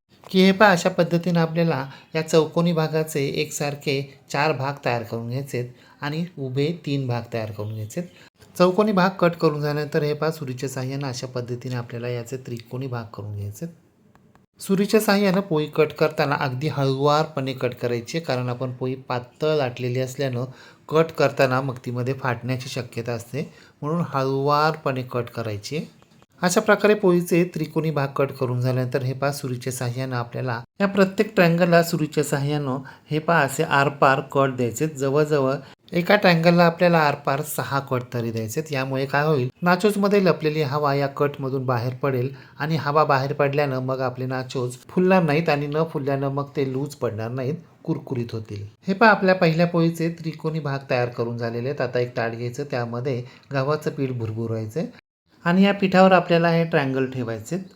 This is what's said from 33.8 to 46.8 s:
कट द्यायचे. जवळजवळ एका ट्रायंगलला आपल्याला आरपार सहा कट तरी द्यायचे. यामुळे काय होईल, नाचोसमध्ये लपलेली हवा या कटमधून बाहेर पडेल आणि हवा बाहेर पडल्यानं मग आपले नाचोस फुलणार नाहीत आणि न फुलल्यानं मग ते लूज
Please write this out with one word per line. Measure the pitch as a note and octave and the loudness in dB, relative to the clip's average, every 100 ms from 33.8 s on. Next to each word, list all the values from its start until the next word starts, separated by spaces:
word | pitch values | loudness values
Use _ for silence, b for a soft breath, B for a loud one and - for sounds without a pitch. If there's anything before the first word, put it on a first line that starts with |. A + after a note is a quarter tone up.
| C#3+ C#3+ C#3+ C#3 C#3 | 2 4 4 4 0
कट | C#3+ C3+ B2 | 0 0 0
द्यायचे. | A#2+ G#2 D#3 | -4 -2 -4
जवळजवळ | C#3 C#3 C#3+ D3+ D3 C3 C3 B B _ | -2 0 2 2 2 0 -2 B B _
एका | F3 F3 G3+ | -4 2 4
ट्रायंगलला | F#3+ E3+ E3+ E3+ | 6 6 6 6
आपल्याला | E3+ E3 F3 E3+ | 6 6 4 6
आरपार | D3+ D3 - C#3 D3 | 4 0 -2 -2 -2
सहा | - B2+ C#3 | -6 -2 -2
कट | C3+ B2+ A#2 | -2 -4 -4
तरी | B2 A#2 | -4 -4
द्यायचे. | A2+ A2 D#3+ D3+ | -4 -4 -6 -4
यामुळे | C#3 C3+ C3+ C#3 | -4 -2 -2 0
काय | C#3+ | 0
होईल, | D3+ D3 B2+ - | 2 2 0 -2
नाचोसमध्ये | F3 F3+ G#3+ G3+ G3 G3+ | 0 2 2 2 2 4
लपलेली | F#3 - D#3 D#3 | 4 2 0 0
हवा | C#3 D3 D3 | 0 0 0
या | C#3+ C#3 | 0 0
कटमधून | C#3 C#3+ C#3+ C3+ C3+ B2+ | 0 -2 -2 -4 -4 -2
बाहेर | B2 B2 | -2 -2
पडेल | B2 C#3+ B2+ C3 B B B | -2 -2 0 -2 B B B
आणि | D3 D#3+ | -2 -2
हवा | C#3+ D3+ | 2 2
बाहेर | D3 C3+ C3+ | 4 2 0
पडल्यानं | D3 C#3+ C#3 C#3+ C3 | 0 0 2 0 -2
मग | C3 C3 | -4 -2
आपले | C3 B2 B2+ | -4 -4 -6
नाचोस | C3 B2+ C3+ B2 B2 - | -6 -4 -4 -6 -8 -6
फुलणार | - F#3 F#3+ | 0 4 4
नाहीत | E3 C#3+ E3 | 4 2 2
आणि | C#3+ D3 | 0 0
न | D3+ | -2
फुलल्यानं | E3 D#3 C#3 C#3 C#3 | -2 -2 -2 -2 -2
मग | C#3 C#3 - | -2 -4 -2
ते | C3+ | -2
लूज | C3 | -2